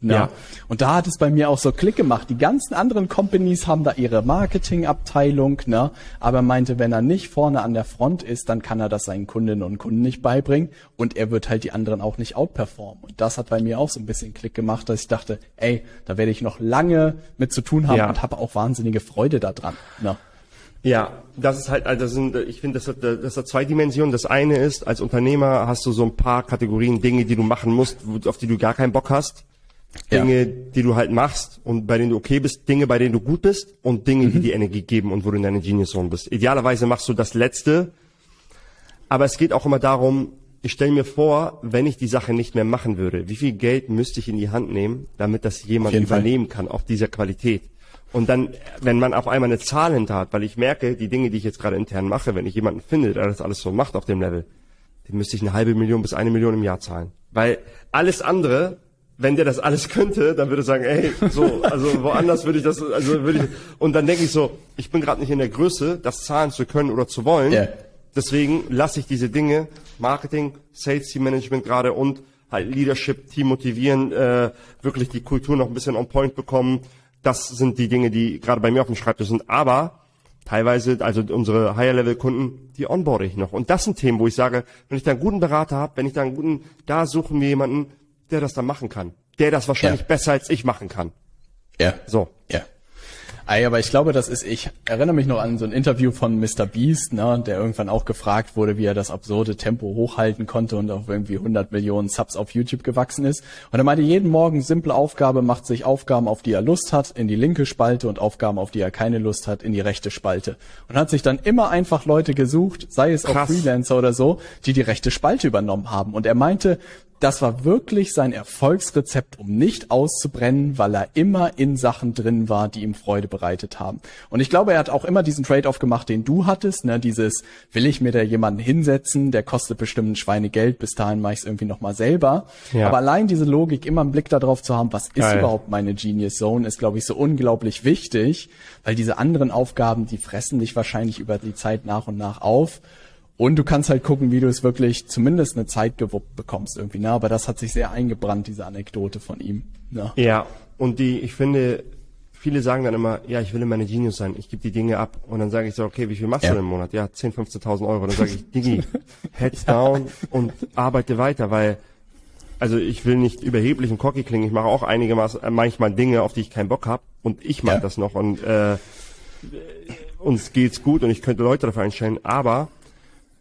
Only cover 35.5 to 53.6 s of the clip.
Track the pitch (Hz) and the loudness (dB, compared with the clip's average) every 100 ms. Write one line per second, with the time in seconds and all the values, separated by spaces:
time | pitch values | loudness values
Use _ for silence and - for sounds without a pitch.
35.5 | 101 87 101 95 95 87 87 - 113 120 | 0 0 0 0 -2 -4 -4 -4 0 2
36.5 | 139 123 117 120 120 - 117 110 113 127 | 2 2 2 2 0 -2 -2 0 0 0
37.5 | - - 160 180 - _ _ _ _ - | 0 2 2 0 -8 _ _ _ _ -20
38.5 | - - - - - - 131 143 - 165 | -20 -20 -20 -20 -14 -2 2 2 2 2
39.5 | 127 147 135 135 131 131 135 131 - - | 2 2 2 2 4 2 2 -2 -10 -20
40.5 | _ - - 143 143 139 - 151 147 165 | _ -6 0 2 2 2 2 4 4 0
41.5 | - 117 120 147 - 120 123 - 117 117 | -6 -2 0 0 -2 -2 0 0 -2 0
42.5 | 120 110 120 117 92 92 87 87 110 139 | 0 0 0 -2 -2 -2 -4 -6 -4 -4
43.5 | 104 120 131 127 110 123 - 113 107 104 | 0 0 0 0 -2 -2 -4 -4 -4 -2
44.5 | 113 113 101 101 127 139 - 104 107 110 | -2 -2 -2 -2 -4 -10 -4 -2 0 -2
45.5 | - 104 113 110 107 104 107 110 131 113 | -6 -2 0 2 2 2 2 2 2 -2
46.5 | - 92 - - 107 107 - 98 95 120 | -6 -6 -6 -4 -2 -2 -2 -4 -2 -2
47.5 | 101 - - - - - 123 113 127 127 | -2 -4 -20 -20 -20 -6 -2 2 2 0
48.5 | - - - 127 120 127 107 113 131 123 | -8 -18 -4 2 2 2 0 0 0 2
49.5 | 117 - 147 165 139 104 101 95 104 104 | 0 -2 0 2 0 0 -4 -2 -4 -4
50.5 | 117 127 147 123 120 107 127 123 104 107 | -2 -2 0 -4 -4 -2 -2 0 -2 -6
51.5 | - 107 95 107 95 95 104 - 92 95 | -4 -4 -4 -4 -4 -2 -2 -2 -4 -4
52.5 | 101 107 - - 156 120 98 101 101 - | -2 -2 -4 -2 0 2 0 -2 -2 -6
53.5 | 101 | -6